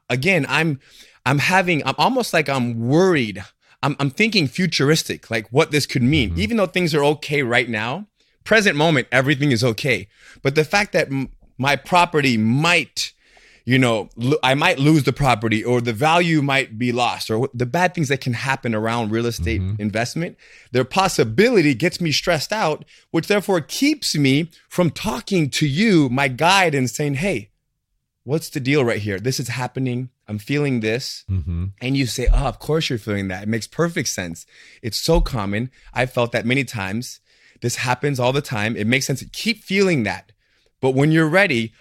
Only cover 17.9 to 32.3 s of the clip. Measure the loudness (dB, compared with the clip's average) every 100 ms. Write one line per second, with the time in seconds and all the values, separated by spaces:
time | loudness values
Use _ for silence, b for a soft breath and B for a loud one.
17.9 | 0 -2 -2 -4 -4 -2 -2 -2 -2 -2
18.9 | -2 -2 -2 -2 -4 -4 -2 -2 -4 -2
19.9 | -2 -4 -4 -8 -10 B B B -2 0
20.9 | -2 -2 0 0 2 2 4 2 2 -2
21.9 | -2 -4 -2 -2 -2 -2 -4 -2 -4 -10
22.9 | b b -4 0 0 0 -2 -2 -2 0
23.9 | 0 -2 0 2 2 0 b b 0 0
24.9 | 0 -6 -6 -2 0 0 0 0 2 4
25.9 | 4 4 2 -2 0 2 4 2 2 -2
26.9 | -2 -4 -2 -2 -4 -8 _ _ _ _
27.9 | _ _ _ -6 -4 -4 -4 0 2 2
28.9 | 0 -4 -4 -4 -4 -4 -6 -6 -4 -4
29.9 | -4 -8 _ -12 -10 -4 -2 0 0 0
30.9 | -2 -6 -12 -6 -4 -4 -4 -6 -6 -4
31.9 | -2 -2 -2 2